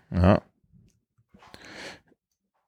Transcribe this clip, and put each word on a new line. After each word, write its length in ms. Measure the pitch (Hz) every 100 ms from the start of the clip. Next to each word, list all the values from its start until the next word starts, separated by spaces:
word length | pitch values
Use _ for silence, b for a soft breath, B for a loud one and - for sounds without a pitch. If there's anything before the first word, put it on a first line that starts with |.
| b
Ja. 300 | 90 90 101 - _ _ - _ _ _ _ _ - B B B B B B B _ _ _ _ _